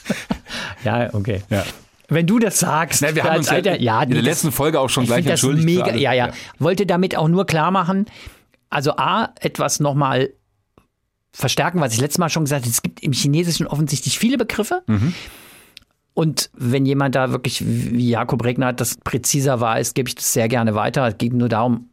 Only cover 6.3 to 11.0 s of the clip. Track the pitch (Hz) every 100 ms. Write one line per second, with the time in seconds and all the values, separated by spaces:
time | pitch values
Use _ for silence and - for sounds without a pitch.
6.3 | - - - 151 196 196 180 185 - 160
7.3 | 180 185 160 165 190 170 190 - - -
8.3 | - _ _ - 147 139 - 139 202 -
9.3 | - 175 - 143 - 147 143 135 127 135
10.3 | - _ _ _ _ _ _